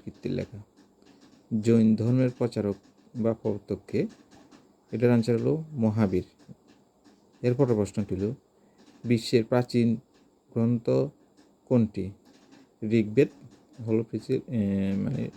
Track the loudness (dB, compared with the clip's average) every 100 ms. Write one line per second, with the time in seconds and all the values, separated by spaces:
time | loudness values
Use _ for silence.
0 | -4 -12 -6 -6 -6 -12 -20 _ _ _
1 | _ _ _ _ -6 -2 2 4 4 4
2 | 2 2 0 0 -4 -2 -4 -4 _ _
3 | _ -4 -2 -2 -4 -6 -6 -8 -4 -4
4 | -4 -8 _ -20 -20 -20 _ _ _ 0
5 | 4 4 2 0 0 -2 -4 -2 0 2
6 | 2 0 -4 _ -20 -20 _ _ _ _
7 | _ _ _ _ -2 2 2 2 0 -4
8 | -6 -4 -4 -6 _ _ _ _ _ -10
9 | -2 -2 2 0 2 0 0 0 2 0
10 | -6 _ _ _ _ -2 0 0 0 0
11 | -2 -8 _ _ _ _ 0 2 2 -2
12 | -8 -10 _ _ _ -20 _ _ 0 2
13 | 2 2 0 -2 -20 -20 _ -12 -2 -2
14 | -2 -8 -4 -6 -4 -4 -2 -2 -2 -2
15 | -4 -4 -6